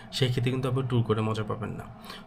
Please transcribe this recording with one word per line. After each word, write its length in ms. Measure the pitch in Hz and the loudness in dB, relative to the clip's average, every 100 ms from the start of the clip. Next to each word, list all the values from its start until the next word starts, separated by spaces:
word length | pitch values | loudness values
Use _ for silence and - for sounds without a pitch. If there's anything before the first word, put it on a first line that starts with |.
| - | -10
সেই 180 | - 127 | 0 2
ক্ষেত্রে 220 | 123 123 | 4 2
কিন্তু 180 | 127 131 | 2 0
আপনি 140 | 127 127 | 0 2
ট্যুর 160 | 123 | 2
করে 180 | 117 110 | 4 2
মজা 220 | 110 110 | 2 0
পাবেন 260 | 107 107 98 | -2 -4 -4
না। 140 | 87 - - - - | -6 -10 -14 -16 -16